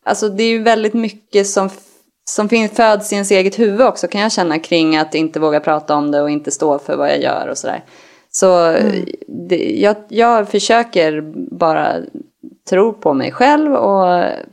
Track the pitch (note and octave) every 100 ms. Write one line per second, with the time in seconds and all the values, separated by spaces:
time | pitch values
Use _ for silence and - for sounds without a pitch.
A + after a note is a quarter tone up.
0 | - G#3 G#3+ G3 A3+ A3+ A3+ A3 G#3+ A3+
1 | A3+ - _ G3+ G3 - F#3+ - _ _
2 | _ _ - - G#3 A3+ G#3+ G#3+ A3 G#3+
3 | G#3 G3+ G3 G3 F#3+ G3 A3+ G3+ B3 -
4 | F3 G3+ G#3+ G#3+ F3 D#3 - E3+ D#3+ D#3
5 | D#3 D#3 D#3+ D#3 D#3 D3+ D#3 D3+ D3+ D3
6 | D3 D3 D3 D3 D3 C#3+ D#3 C#3 - C#3+
7 | C#3+ D3 C3 - - - B2 - - -
8 | - _ _ - F#3+ F3+ E3 E3 G#3+ G3
9 | - - - - F3 F3 - G#2+ G3+ G#3
10 | G#3+ G#3+ A#3 A#3 G#3 G#3 - A3+ A#3 F#3+
11 | D#3+ D3+ D#3 D#3+ - F3+ E3+ D#3 D3+ -
12 | - - - _ - - - F#3 A3+ G#3+
13 | E3 C#3 B2+ - B3+ D4 D4+ C4+ G3+ G3
14 | F#3 F3+ F3 - -